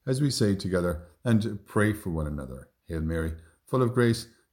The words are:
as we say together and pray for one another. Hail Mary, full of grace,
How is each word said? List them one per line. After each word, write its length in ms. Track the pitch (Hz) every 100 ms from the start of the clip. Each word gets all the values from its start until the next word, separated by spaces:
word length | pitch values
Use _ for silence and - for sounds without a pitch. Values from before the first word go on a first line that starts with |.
| -
as 160 | 131
we 80 | 143
say 240 | - 107
together 540 | 95 92 92 87 80 - _ 123
and 320 | 110 107 104 -
pray 260 | 110 104
for 160 | 104 95
one 180 | 80 76
another. 440 | 73 65 64 62 _ -
Hail 140 | 82
Mary, 320 | 78 82 80 80 - _ -
full 160 | 131
of 100 | 123
grace, 360 | 120 117 117 - _ _